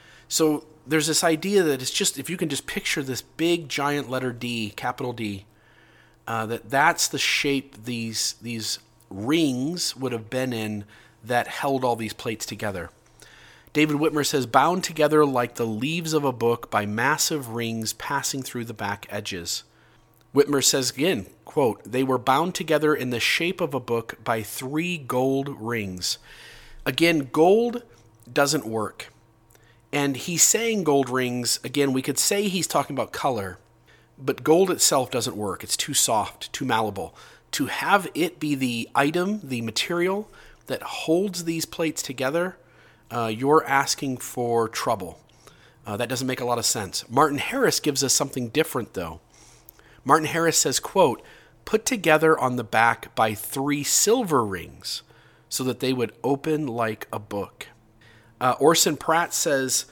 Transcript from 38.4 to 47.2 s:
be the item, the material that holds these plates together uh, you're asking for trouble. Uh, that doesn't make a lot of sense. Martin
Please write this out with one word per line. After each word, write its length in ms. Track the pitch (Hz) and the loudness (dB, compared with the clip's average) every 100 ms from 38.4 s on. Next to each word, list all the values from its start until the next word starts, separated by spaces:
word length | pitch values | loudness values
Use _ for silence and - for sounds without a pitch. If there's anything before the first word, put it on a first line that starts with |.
be 140 | 151 | -2
the 360 | 139 131 117 113 | 0 0 -2 -2
item, 460 | - 143 170 185 214 | 2 2 2 -2 -4
the 200 | 139 123 | -4 -4
material 640 | 113 - - 175 175 202 214 - - - - | -2 -4 -2 0 0 -2 -6 -18 -20 -20 -8
that 160 | 131 | -8
holds 600 | - - - 170 202 175 | -6 -8 0 2 2 -2
these 200 | 170 165 | -4 -4
plates 380 | 160 - 165 - | -4 -4 -4 -4
together 540 | - 127 131 165 180 - - - - _ _ | -8 -4 -2 0 -2 -6 -20 -20 -20 _ _
uh, 160 | 117 113 | -4 -2
you're 380 | 110 135 156 - | 0 4 4 4
asking 500 | 139 135 - 139 123 | 2 2 -2 -4 -6
for 500 | - - 120 117 110 | -6 -4 0 2 0
trouble. 520 | - - 110 87 82 _ _ - - - _ - | -2 -2 -2 -4 -14 _ _ -20 -20 -20 _ -10
Uh, 100 | 104 | -4
that 120 | 120 | -2
doesn't 180 | 123 131 | -2 -2
make 140 | 127 | -2
a 40 | |
lot 140 | 123 120 | -2 0
of 80 | 110 | 0
sense. 420 | 120 95 - - | -2 -4 -8 -2
Martin 300 | 117 | 4